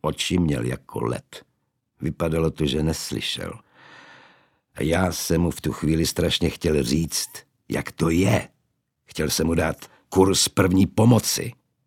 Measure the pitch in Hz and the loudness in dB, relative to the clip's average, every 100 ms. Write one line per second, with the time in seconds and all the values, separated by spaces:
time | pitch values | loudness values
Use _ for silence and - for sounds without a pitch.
0 | 78 76 - 92 82 65 60 64 - 57 | -4 -4 -2 0 2 0 -4 -6 -8 -6
1 | 58 60 _ - _ _ _ _ _ _ | -4 -6 _ -20 _ _ _ _ _ _
2 | 73 - 82 80 80 - 76 69 80 80 | -8 -4 -2 0 0 0 -2 0 -2 -2
3 | - - - - - - _ _ - - | -6 -6 -6 -8 -10 -12 _ _ -20 -20
4 | - - - _ _ _ _ - 73 85 | -20 -20 -20 _ _ _ _ -4 0 0
5 | 92 80 - 82 87 - 78 - 76 80 | 0 -2 0 2 0 -2 -6 -2 0 2
6 | 80 - 82 - 82 - 85 76 62 73 | 0 0 -2 0 -2 0 0 0 2 0
7 | 80 - - - _ _ _ 57 - - | -2 -4 -6 -12 _ _ _ -6 -6 -2
8 | 82 82 95 95 - _ _ _ _ _ | 0 2 2 2 -2 _ _ _ _ _
9 | _ - 78 - 82 82 80 - - _ | _ -4 -2 0 0 0 0 -4 -14 _
10 | _ 95 95 92 - - 95 95 98 - | _ 4 4 4 0 2 2 4 2 4
11 | 113 113 - - - - _ _ | 6 6 2 -4 -6 -12 _ _